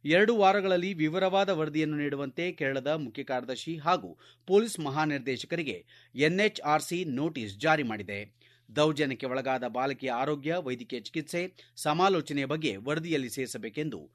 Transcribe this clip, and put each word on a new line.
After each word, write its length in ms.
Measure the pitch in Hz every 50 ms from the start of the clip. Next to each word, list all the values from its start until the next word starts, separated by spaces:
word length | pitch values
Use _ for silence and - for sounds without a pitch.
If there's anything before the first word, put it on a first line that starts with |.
| -
ಎರಡು 300 | 143 160 180 208 214 240
ವಾರಗಳಲ್ಲಿ 580 | 220 202 190 196 208 190 196 185 180 175 190 202
ವಿವರವಾದ 560 | 160 156 156 160 185 185 190 180 196 196 190
ವರದಿಯನ್ನು 480 | 190 156 156 151 147 156 156 151 151
ನೀಡುವಂತೆ 540 | 147 147 143 143 139 143 135 127 - 170 180
ಕೇರಳದ 360 | 175 - 147 135 135 135 123
ಮುಖ್ಯ 360 | 143 156 160 147 120 - 147 135
ಕಾರ್ಯದರ್ಶಿ 540 | - 131 127 123 120 127 - - 160 170
ಹಾಗೂ 400 | 160 143 165 185 160 95 87 80 _ - - - _ _
ಪೊಲೀಸ್ 320 | - 185 208 226 226 - -
ಮಹಾನಿರ್ದೇಶಕರಿಗೆ 1040 | 156 139 135 151 156 156 143 139 120 135 131 120 - - 170 165 160 135 98 87 - _ - - _ _ -
ಎನ್ 240 | 123 143 160 175 190
ಎಚ್ 220 | 208 214 208 -
ಆರ್ 200 | - 147 151 156
ಸಿ 240 | 143 - 175 175 180
ನೋಟಿಸ್ 520 | 160 123 123 147 165 160 143 110 104 98
ಜಾರಿ 260 | 101 131 160 156 151 139
ಮಾಡಿದೆ. 500 | 113 110 104 101 95 101 101 104 - _ _ _ _ _ _ _ - 107
ದೌರ್ಜನ್ಯಕ್ಕೆ 500 | 147 151 156 156 139 151 139 131 - 139
ಒಳಗಾದ 420 | 127 127 135 127 135 131 123 123
ಬಾಲಕಿಯ 440 | 120 110 127 131 139 139 - 135 127
ಆರೋಗ್ಯ, 440 | 120 120 135 143 151 143 135 151 165 180
ವೈದ್ಯಕೀಯ 400 | 165 127 127 120 120 - 131 120
ಚಿಕಿತ್ಸೆ, 540 | 107 - - 160 151 - - 175 180 185 - - - _ _
ಸಮಾಲೋಚನೆಯ 720 | - - 151 151 160 185 196 190 165 151 - 147 143 139
ಬಗ್ಗೆ 300 | 131 147 160 156 135 98
ವರದಿಯಲ್ಲಿ 540 | 98 110 135 151 160 160 175 160 143 131 117
ಸೇರಿಸಬೇಕೆಂದು 840 | - 139 131 117 - 120 107 113 - 151 151 156 120 82 73 - _